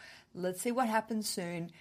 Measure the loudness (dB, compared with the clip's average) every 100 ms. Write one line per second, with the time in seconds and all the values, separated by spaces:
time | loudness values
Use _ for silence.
0 | -16 -20 -14 -2 -2 0 0 4 4 4
1 | 2 -2 0 -2 -2 -4 -6 -10